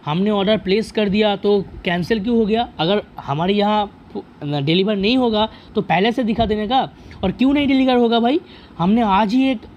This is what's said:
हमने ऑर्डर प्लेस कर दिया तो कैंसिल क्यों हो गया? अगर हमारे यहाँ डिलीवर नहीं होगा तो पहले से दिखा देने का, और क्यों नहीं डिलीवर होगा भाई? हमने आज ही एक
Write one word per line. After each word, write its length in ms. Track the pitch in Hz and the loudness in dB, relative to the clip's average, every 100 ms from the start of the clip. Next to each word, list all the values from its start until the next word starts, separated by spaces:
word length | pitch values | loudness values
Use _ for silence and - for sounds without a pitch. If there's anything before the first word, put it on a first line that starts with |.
| 147 | -4
हमने 240 | 165 202 | -2 0
ऑर्डर 260 | 208 196 214 | 0 0 0
प्लेस 340 | 185 202 - | 0 -2 -2
कर 180 | - 208 | -2 0
दिया 260 | 202 214 196 | 2 2 0
तो 240 | 202 208 190 - 190 | 0 0 -2 -8 -4
कैंसिल 380 | 175 170 226 | -4 -2 -2
क्यों 140 | 202 233 | 0 0
हो 80 | 208 | 2
गया? 220 | 220 240 - | 0 -2 -4
अगर 220 | 160 208 - - | 0 0 -2 -14
हमारे 340 | - 143 180 | -8 -2 0
यहाँ 400 | 202 202 214 202 - - 208 - - | 0 2 0 -2 -10 -14 -14 -14 -12
डिलीवर 520 | 147 147 143 175 196 202 | -6 -4 0 0 0 0
नहीं 220 | 196 262 | 0 2
होगा 300 | 247 214 220 - - - | 0 0 -2 -6 -6 -6
तो 60 | |
पहले 300 | 196 175 220 | 0 0 0
से 120 | 233 | 0
दिखा 220 | 226 226 220 | -2 0 0
देने 220 | 214 214 | -2 0
का, 120 | 262 170 - - - | -2 -2 -8 -20 -6
और 80 | 190 | -4
क्यों 200 | - 262 | 0 2
नहीं 140 | 285 285 | 2 2
डिलीवर 280 | 269 262 247 | 2 4 2
होगा 240 | 233 233 | 2 2
भाई? 200 | 233 320 - - - - | 2 0 -4 -20 -20 -4
हमने 240 | 170 226 | 0 2
आज 320 | 220 190 214 | 2 2 2
ही 160 | 247 269 | 2 2
एक 120 | 240 - | -2 -8